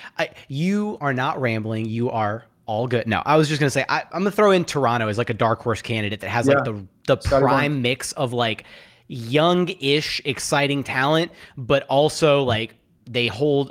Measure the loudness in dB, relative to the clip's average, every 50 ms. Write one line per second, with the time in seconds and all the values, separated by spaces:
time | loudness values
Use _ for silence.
0 | -20 -12 -6 -6 -6 -6 -6 -12 -14 -10 -6 -2 -2 0 0 0 -2 -4 -6 -4
1 | -4 -4 -2 -2 -2 -4 -2 -2 -2 -2 -2 -2 -4 -4 -4 -4 -4 -4 -4 -2
2 | -2 -2 -2 -2 -2 -2 -2 -6 -10 _ _ _ _ -6 -4 -2 -2 -2 -2 -2
3 | 0 0 -2 0 2 2 4 4 4 2 2 0 0 0 0 0 -2 -2 -2 -4
4 | -4 -6 -6 -4 -4 -2 2 4 4 4 4 4 2 0 -2 0 0 2 2 0
5 | 0 0 0 -2 -2 -2 0 0 0 2 0 0 -2 -2 -4 -4 -4 -4 -4 -4
6 | -2 -4 -6 -6 -6 -4 -2 0 2 4 4 2 2 -2 -6 -8 -10 -14 _ _
7 | -2 0 0 0 2 2 2 4 4 4 4 2 2 0 0 0 0 0 0 -2
8 | -4 -8 -6 -4 -4 -2 0 0 0 0 -2 -4 -8 -14 -20 -20 -20 -20 _ _
9 | _ -14 -12 -10 -6 0 2 4 4 4 4 2 2 0 -2 -2 0 0 2 2
10 | 0 -2 -6 -6 -4 -6 -6 -6 -4 -2 0 0 2 0 0 -2 -4 -4 -2 0
11 | 0 2 2 2 0 -2 -6 -14 -20 -20 _ -10 -2 0 0 0 2 2 2 2
12 | 2 2 2 2 2 4 4 4 2 2 0 -2 -2 -6 -10 _ _ _ _ _
13 | _ -6 -2 -2 0 0 0 0 0 2 2 0 0 -2